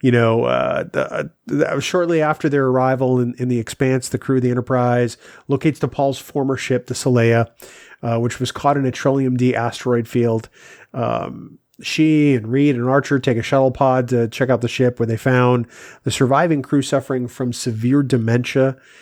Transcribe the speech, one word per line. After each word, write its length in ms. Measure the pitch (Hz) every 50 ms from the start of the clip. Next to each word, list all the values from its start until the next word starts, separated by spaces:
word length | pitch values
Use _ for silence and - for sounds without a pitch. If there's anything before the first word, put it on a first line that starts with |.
You 100 | - 131
know, 340 | 120 120 117 113 113 117 120
uh, 380 | 62 64 62 64 64 65 - -
the, 280 | - - - 65 - -
uh, 100 | 76 - - - _ _ -
the, 320 | 151 143 156 - - 139
shortly 400 | 135 - - 180 175 170 170 160
after 260 | 151 151 151 - - 156
their 200 | 143 143 135 127
arrival 520 | 127 131 131 131 131 127 131 127 127 127
in, 160 | 123 120 120 -
in 120 | 123 127
the 100 | 123 117
Expanse, 480 | 113 - - - 139 131 131 127 127 -
the 80 | - 120
crew 200 | - - 135 131
of 60 | 123
the 60 | 123
Enterprise 680 | 123 123 120 - 131 123 123 123 120 123 123 117 - - - - - - _ -
locates 300 | 143 131 - 160 143 -
T'Pol's 400 | - 131 - - 139 139 131 -
former 360 | - - - 147 135 135 135
ship, 320 | 127 - - 131 120 - -
the 60 | 123
Saleya, 560 | - - 135 123 120 117 117 113 117 117 - _ _ - - - - - - - -
uh, 160 | - 117 117 117
which 220 | 117 120 - -
was 120 | 127 - -
caught 240 | - - 143 143 143
in 80 | 135
a 60 | 127
Trillium 440 | 120 - - 143 135 139 135 127 127
D 180 | 123 127 123 117
asteroid 540 | 113 117 117 - - - 123 123 120 117 -
field. 400 | - 123 117 117 113 113 113 - _ - - - - - - _ -
Um, 640 | 127 117 - 58 - - - - - - - - - _ _ _ - -
she 520 | - - - 156 156 156 151 147 147 135
and 120 | 120 104 110
Reed 280 | 120 139 143 147 135
and 120 | 120 120 127
Archer 300 | 131 143 135 - 143 131
take 220 | - - 120 113
a 20 |
shuttle 300 | 110 - - 135 135 135
pod 360 | 127 - 139 131 127 127 127 120
to 180 | 127 120 117 110
check 240 | - - 131 123
out 100 | 127 117
the 60 | 120 113
ship, 320 | - - 127 123 120 -
where 80 | 117 110
they 100 | 113 110
found 480 | - 143 127 127 123 123 123 123 117 - - - - - - - _
the 80 | 127
surviving 500 | - - 139 123 135 143 170 175 160 143
crew 220 | 127 - - 143 131
suffering 440 | - - 135 127 - 135 127 123 120
from 240 | - - 131 123 117
severe 500 | - - 127 113 110 113 123 135 147 143
dementia 720 | 123 131 123 113 110 117 123 123 - - 135 131 135 131 - _ - - -